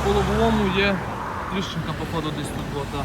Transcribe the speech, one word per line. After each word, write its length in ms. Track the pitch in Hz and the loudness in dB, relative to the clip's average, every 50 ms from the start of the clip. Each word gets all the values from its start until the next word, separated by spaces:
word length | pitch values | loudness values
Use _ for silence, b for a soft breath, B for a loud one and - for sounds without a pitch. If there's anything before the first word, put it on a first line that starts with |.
| - | 2
по 60 | 202 | 4
лобовому 640 | 202 202 196 190 202 214 226 226 226 214 208 190 185 190 | 4 4 4 4 4 4 4 4 4 4 2 2 2 4
є 180 | 196 202 196 175 - - - - - - - - - - | 4 4 2 0 -2 -6 -6 -6 -6 -6 -6 -6 -6 -4
тріщинка, 400 | - 196 190 - - 165 156 160 156 143 | -2 -2 -2 -2 -4 -4 -2 -2 -2 -4
походу, 300 | 160 147 - 165 151 151 151 147 | -4 -2 -2 -2 -2 -2 -2 -4
десь 160 | 143 131 - | -4 -4 -4
тут 180 | - - 139 143 | -6 -6 -4 -4
була, 120 | 143 139 135 | -4 -4 -4
та. 120 | - 147 135 | -4 -4 -4